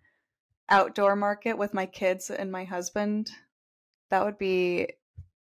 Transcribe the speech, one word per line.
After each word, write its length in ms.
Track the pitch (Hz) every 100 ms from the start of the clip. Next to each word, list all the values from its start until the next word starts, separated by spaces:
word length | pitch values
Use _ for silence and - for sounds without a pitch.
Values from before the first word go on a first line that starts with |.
| _ _ _ _ _ _ -
outdoor 460 | 196 - - 202 202
market 400 | 202 208 233 220
with 160 | 202
my 120 | 196 185
kids 440 | - 190 185 -
and 200 | - 196
my 140 | 185
husband, 640 | 185 180 180 208 208 208 214 - _ _ _ _ _ _ _
that 140 | 190
would 140 | 202 208
be 500 | 190 185 180 175 - - _ - - _